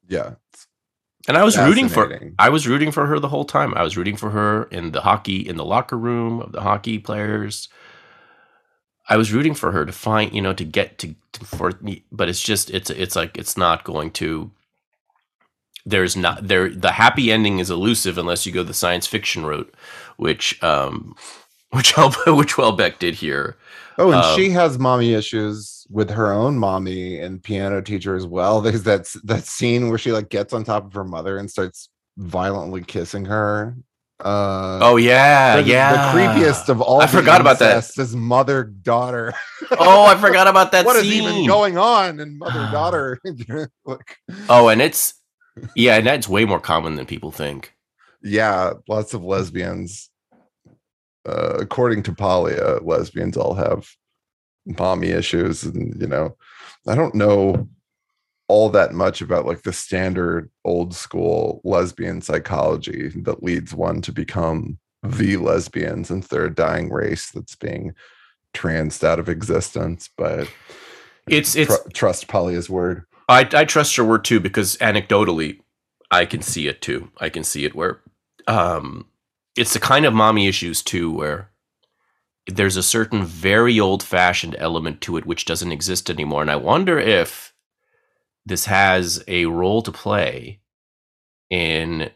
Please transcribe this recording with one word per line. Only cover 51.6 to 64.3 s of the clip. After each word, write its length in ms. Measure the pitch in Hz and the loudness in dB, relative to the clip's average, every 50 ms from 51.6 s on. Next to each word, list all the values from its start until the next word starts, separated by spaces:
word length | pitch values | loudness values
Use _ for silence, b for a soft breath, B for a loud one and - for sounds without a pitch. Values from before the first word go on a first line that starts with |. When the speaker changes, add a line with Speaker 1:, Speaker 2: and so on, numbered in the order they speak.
| 98 - - - 123 120 113 104 | -6 -6 -2 0 0 0 0 -2
Speaker 1:
to 100 | 101 - | -4 -8
Polya, 680 | 82 - 98 95 92 90 85 82 - - - - - 55 | -6 -4 -2 0 2 2 0 0 -2 -2 -2 -2 -2 -2
lesbians 540 | - 82 82 80 82 85 _ 85 87 90 87 | -2 -2 -2 -2 -2 -4 _ -6 -6 -4 -4
all 160 | - - - 90 | -2 -2 -2 -2
have 320 | 98 82 - - - - - _ _ _ _ _ _ _ _ _ _ _ _ _ _ _ - 85 87 | -2 -2 -2 -2 -4 -6 -18 _ _ _ _ _ _ _ _ _ _ _ _ _ _ _ -14 -8 -4
mommy 300 | 90 92 92 87 87 87 | -2 -2 -2 -2 -2 -2
issues, 540 | 90 87 90 - - 87 87 95 82 - | -2 -2 -2 -2 -2 -2 -2 -2 -4 -6
and, 380 | - 78 - 87 85 80 80 - | -8 -10 -8 -8 -8 -8 -8 -8
you 60 | - | -6
know, 280 | - 69 71 78 - - B B B B B B B B B _ | -4 -4 -4 -4 -6 -8 B B B B B B B B B _
I 80 | - 110 | -4 -2
don't 200 | 135 165 - - | 0 0 0 0
know 540 | 107 101 104 101 101 95 98 107 - - - _ _ _ _ _ _ _ _ _ _ _ _ _ _ _ | 2 2 4 4 4 4 2 0 0 -2 -6 _ _ _ _ _ _ _ _ _ _ _ _ _ _ _
all 240 | - 98 107 110 107 | 2 4 4 4 4
that 240 | 98 101 90 - - | 4 4 2 2 0
much 260 | 85 90 92 82 - | 0 0 0 -2 -4
about, 240 | 85 - 90 80 65 | -6 -2 -2 -2 0
like, 180 | 64 85 - | -2 -6 -6
the 100 | _ - | _ -10
standard 800 | 90 - - - 95 92 92 95 92 90 87 85 85 85 80 - _ _ _ | -10 -10 -8 -6 -4 -4 -2 -2 -2 -2 -2 -2 -4 -4 -6 -10 _ _ _
old 300 | 90 90 87 87 87 87 | -2 -2 -2 -2 -6 -8
school 680 | - - - - 87 87 85 82 80 80 80 85 - _ | -14 -14 -10 -6 -4 -2 -2 0 -2 -2 -4 -6 -8 _
lesbian 580 | 92 95 90 92 87 - - 87 87 87 85 | -2 0 0 0 -2 -6 -10 -10 -10 -10 -10
psychology 840 | 80 - 76 80 76 - 95 73 73 78 78 78 - - - - 69 69 78 87 92 | -8 -6 -6 -6 -4 -4 -4 -2 0 -2 -2 -4 -6 -10 -10 -10 -10 -10 -10 -8 -6
that 180 | - - - | -6 -6 -6
leads 320 | - 90 87 87 82 82 - | -4 -4 -4 -4 -6 -10 -8
one 260 | 87 85 87 82 82 | -6 -6 -4 -4 -6
to 100 | 85 - | -8 -8
become 640 | - - 78 - | -8 -10 -10 -6